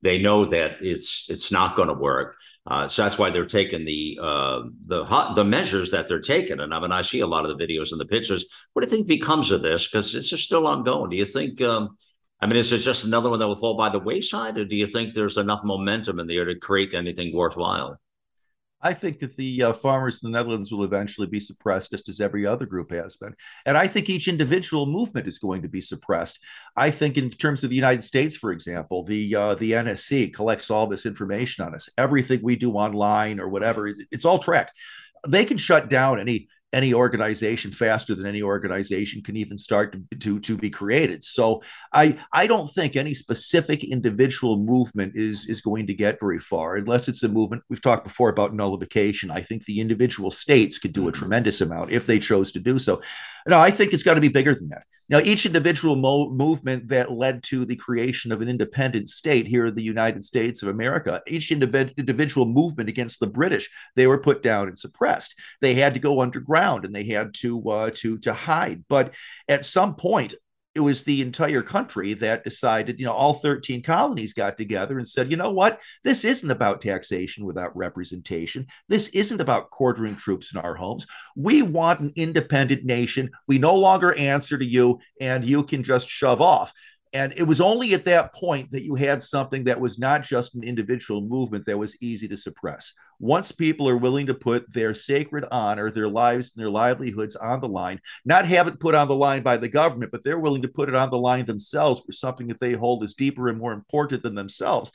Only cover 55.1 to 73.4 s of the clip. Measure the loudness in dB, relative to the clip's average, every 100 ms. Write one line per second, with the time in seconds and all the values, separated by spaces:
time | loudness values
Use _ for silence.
55.1 | 4 4 4 4 2 2 2 2 2 2
56.1 | 2 2 0 2 2 0 -4 0 0 0
57.1 | 0 -2 -2 -4 -4 -2 -4 -2 -2 0
58.1 | -2 -4 -4 -2 -2 -2 0 0 0 -2
59.1 | -4 2 2 2 2 2 -2 -4 0 0
60.1 | -2 -4 -2 -2 -2 -4 -2 -2 -2 -2
61.1 | -6 -4 -6 -2 0 2 2 0 -4 -4
62.1 | 0 0 2 2 4 2 0 -6 -4 -6
63.1 | -2 -4 0 0 0 -4 -14 -6 4 6
64.1 | 6 4 2 2 0 -2 -6 -14 -2 0
65.1 | 0 -4 -12 -20 -2 2 4 4 4 0
66.1 | 2 0 -2 0 2 4 0 -4 -8 -4
67.1 | -2 -4 -4 -4 -4 -2 -2 -2 -4 -6
68.1 | -4 -4 -4 -2 0 0 -6 0 2 2
69.1 | -4 -20 -12 0 0 2 2 2 0 0
70.1 | 0 0 -8 _ _ _ 0 2 2 0
71.1 | 0 0 -2 0 0 0 -4 -4 -6 -6
72.1 | -2 -2 -2 -4 -2 0 0 -2 -4 -4
73.1 | 2 4 4